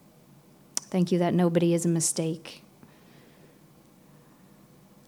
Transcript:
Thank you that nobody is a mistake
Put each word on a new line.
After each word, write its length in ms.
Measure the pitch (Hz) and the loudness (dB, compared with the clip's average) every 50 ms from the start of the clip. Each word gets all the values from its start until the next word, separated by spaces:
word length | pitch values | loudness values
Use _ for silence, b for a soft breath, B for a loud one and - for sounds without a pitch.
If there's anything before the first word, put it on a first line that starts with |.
| - - - - - - - - - - - - - - - - | -20 -20 -20 -20 -20 -20 -20 -20 -20 -20 -20 -20 -20 -10 -10 -10
Thank 320 | - - - 185 175 175 | -10 -4 -2 -2 0 0
you 80 | 190 175 | 0 0
that 160 | 175 170 165 | 0 0 2
nobody 400 | 175 180 170 165 170 170 170 170 | 2 2 2 2 2 2 2 2
is 100 | 170 170 | 2 2
a 40 | 175 | 0
mistake 760 | 165 165 160 - - - 165 160 165 156 - - - - - - - - B B B B B B B B B B B B B B B B B B B - - - - - b b b b b b b b b b b b b - - - - - - - - | 0 0 0 -2 -2 -2 -4 -4 -6 -6 -10 -16 -20 -20 -20 -20 -20 -20 B B B B B B B B B B B B B B B B B B B -20 -20 -20 -20 -20 b b b b b b b b b b b b b -20 -20 -20 -20 -20 -20 -20 -20